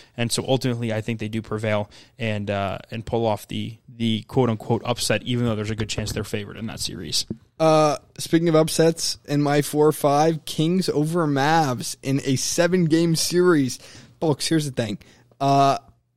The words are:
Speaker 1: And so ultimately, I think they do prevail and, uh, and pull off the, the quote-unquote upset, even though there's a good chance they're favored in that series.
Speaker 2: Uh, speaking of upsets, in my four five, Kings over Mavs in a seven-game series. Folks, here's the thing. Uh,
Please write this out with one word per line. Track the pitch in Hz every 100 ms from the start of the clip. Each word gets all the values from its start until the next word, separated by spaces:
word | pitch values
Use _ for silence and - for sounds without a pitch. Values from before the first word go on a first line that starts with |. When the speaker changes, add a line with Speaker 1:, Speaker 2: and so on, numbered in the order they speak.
| - -
Speaker 1:
And | 120
so | - -
ultimately, | 131 131 117 117
I | 110
think | 110 113
they | 107
do | 113
prevail | 107 110 110 104 104 - - -
and, | 113 107 104
uh, | 101 98 - -
and | 117 -
pull | 117 113
off | 104 -
the, | 104 107 113 -
the | 117 117 110 -
quote-unquote | 135 120 110 - 113 -
upset, | 120 - 107
even | - 123 120
though | 107
there's | 107
a | 110
good | 104
chance | - 104
they're | 110
favored | 107 107 104 -
in | 110
that | -
series. | - - 80 - - - _ -
Speaker 2:
Uh, | 160 156 151 139 - -
speaking | - 165 170
of | 156
upsets, | 156 - 165 165 - - -
in | 147
my | 147 147
four | 139 151 151
five, | 147 147 143 160 165 -
Kings | - 156 185 170
over | 143 151 175 156
Mavs | 139 139 165 147 123 - -
in | 131 135
a | - 131
seven-game | - - 175 185 165 160 170 160
series. | - 175 180 160 127 - - - - _
Folks, | 165 143 -
here's | 165 147
the |
thing. | 127 113 104 - _ _ -
Uh, | 139 139 139 131 - _ _